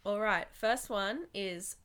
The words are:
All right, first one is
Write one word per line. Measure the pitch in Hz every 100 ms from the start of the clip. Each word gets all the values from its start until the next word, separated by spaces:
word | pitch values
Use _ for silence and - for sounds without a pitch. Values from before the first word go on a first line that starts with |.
All | 196 208
right, | 214 175 -
first | - 220 254 -
one | 208 196 269 339
is | 202 190 175 196 -